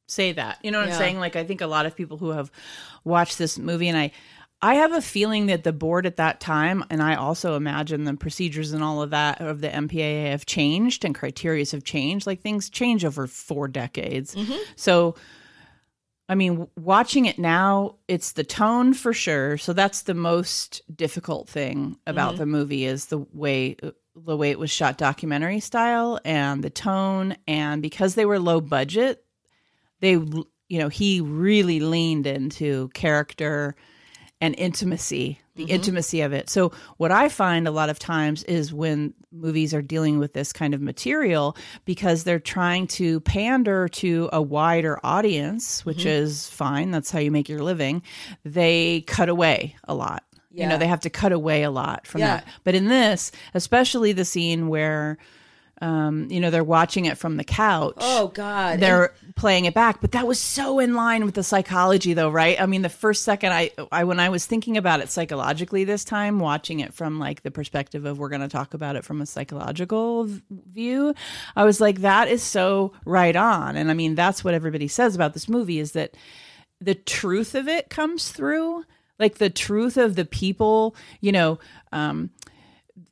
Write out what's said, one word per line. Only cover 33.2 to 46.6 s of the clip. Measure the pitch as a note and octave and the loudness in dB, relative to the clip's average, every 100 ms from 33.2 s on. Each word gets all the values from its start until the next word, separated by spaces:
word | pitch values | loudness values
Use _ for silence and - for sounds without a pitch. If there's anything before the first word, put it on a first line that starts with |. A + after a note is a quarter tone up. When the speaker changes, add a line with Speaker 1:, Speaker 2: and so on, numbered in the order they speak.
| D3 - D3+ D3 C#3+ - _ _ _ - - _ | 0 -4 -4 -2 -4 -8 _ _ _ -20 -20 _
Speaker 1:
and | E3 - | -2 0
intimacy, | F3+ E3+ F#3 E3 - C#3+ B2+ D3 _ | -2 -2 -2 -4 -4 -4 -4 -6 _
the | - | -12
Speaker 2:
Mm-hmm. | D#3+ | -2
Speaker 1:
intimacy | F#3 F#3+ F3+ D#3+ E3 | -2 0 -2 -2 -2
of | D3 | -2
it. | C#3 - | -2 -2
So | G3+ F3+ - - - | 0 0 -2 -14 -2
what | E3 | 2
I | G3 D4 | 4 4
find | - F#3+ E3+ E3 | 2 2 2 0
a | |
lot | D#3 D3+ | 0 -2
of | D3+ | -2
times | - E3 D3+ D#3 | -4 0 0 -2
is | - E3+ D3+ | -2 -2 -2
when | D3+ D#3+ D3 D3 - _ | -4 -2 -2 -4 -8 _
movies | E3 D#3+ D#3 D#3 | -8 -2 0 0
are | D3+ | 0
dealing | C#3+ D#3+ D#3 D3 | -2 0 2 2
with | C#3+ | 0
this | - C#3 | -4 -8
kind | - D3+ | -4 -2
of | C#3+ | -2
material, | C#3+ C3 B3 D4+ B3+ D#3+ C#3+ - - - | -4 -6 -2 0 2 2 0 -4 -12 -12
because | - F3 F#3+ E3 | -8 -2 0 0
they're | F3 E3+ | 2 -2
trying | - - F3 F3+ F#3 | -2 -2 0 0 -2
to | - F3+ D#3+ | -2 0 2
pander | - F#3+ A3 C4 G#3+ F#3+ F3 | 0 0 2 2 2 2 0
to | - F#3 E3 E3+ | -2 0 0 0
a | D#3+ | 0
wider | D3+ D3 D#3+ E3+ D#3+ D3 | 0 2 2 2 2 -2
audience, | - F3 G#3+ D#3 C#3+ A3 - - | 0 0 2 0 -2 -4 -6 -6
which | - D#3 | -6 -4
Speaker 2:
Mm-hmm. | F3 | 0
Speaker 1:
is | D3+ D3+ D3 - | 2 0 -4 -10
fine. | - | -4